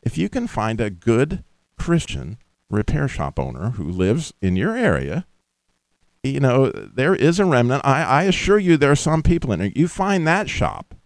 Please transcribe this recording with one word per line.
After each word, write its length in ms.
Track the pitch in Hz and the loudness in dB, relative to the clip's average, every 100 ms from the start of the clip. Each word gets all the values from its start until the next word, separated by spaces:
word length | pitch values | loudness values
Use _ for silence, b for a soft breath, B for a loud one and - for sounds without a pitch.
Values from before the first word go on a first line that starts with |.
If 160 | - 156 | -6 -4
you 120 | 190 | -4
can 180 | 269 240 | -4 -6
find 340 | - 110 113 | -4 -4 -2
a 80 | 110 | -4
good 540 | 90 - 113 147 185 - _ _ _ | -4 0 2 2 -2 -12 _ _ _
Christian 600 | - 170 - - 67 107 _ _ _ | 0 0 0 -10 -10 -14 _ _ _
repair 380 | 101 107 147 143 | -2 0 0 -2
shop 320 | - 73 69 | -4 -6 -4
owner 320 | 67 60 95 | -6 -6 -8
who 120 | 117 | -6
lives 500 | 78 90 92 127 156 - | -8 -2 0 0 -4 -6
in 140 | 98 92 | -2 0
your 200 | 143 226 | -2 0
area, 500 | 226 78 69 104 185 _ _ _ _ _ _ _ _ _ | 0 0 -2 -6 -8 _ _ _ _ _ _ _ _ _
you 160 | 135 139 | -6 0
know, 300 | 135 127 135 | 2 4 2
there 460 | - 50 78 139 190 | -2 -10 -2 0 2
is 240 | 143 175 | 2 2
a 60 | 196 | 2
remnant. 400 | 135 120 135 139 | 4 4 2 0
I, 180 | 135 | 0
I 200 | 156 135 | 2 2
assure 340 | 190 185 - 202 | 2 0 2 2
you 200 | 185 160 | 4 4
there 140 | 139 | 4
are 40 | 143 | 4
some 260 | - 160 | 2 2
people 300 | 156 175 139 | 2 2 0
in 100 | 92 | -2
it. 160 | 98 - | -2 0
You 100 | 170 | 0
find 400 | - 196 196 156 | 0 0 0 2
that 220 | 175 170 | 0 -2
shop 460 | - 82 50 - - | -2 -4 -4 -14 -20